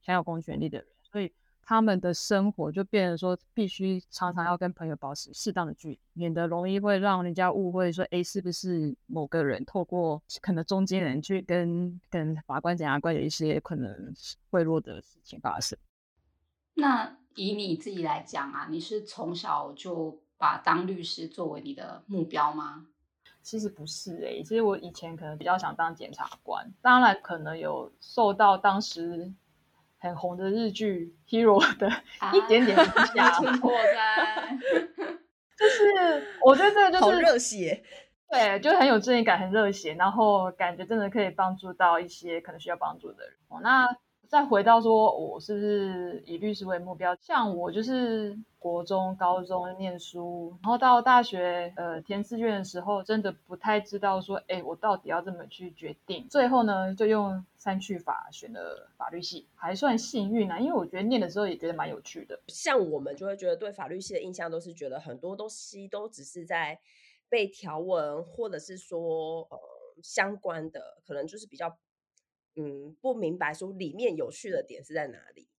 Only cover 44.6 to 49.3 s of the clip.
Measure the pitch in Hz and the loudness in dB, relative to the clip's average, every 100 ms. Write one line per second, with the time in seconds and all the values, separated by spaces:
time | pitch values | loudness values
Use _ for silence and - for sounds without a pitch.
44.6 | 202 233 226 220 220 - 160 - - 208 | 8 8 8 6 6 2 -6 -8 -8 -4
45.6 | 208 208 196 185 175 170 165 170 208 208 | 0 0 -2 -6 -8 -10 -10 -6 -6 -6
46.6 | 190 175 180 165 180 180 _ 302 220 175 | -4 -6 -6 -4 -2 -2 _ 0 0 -2
47.6 | 175 175 226 262 247 226 208 208 220 _ | -4 -4 -2 -2 0 -2 -4 -10 -18 _
48.6 | 175 175 175 190 190 190 180 | -6 -4 -2 -2 -2 0 0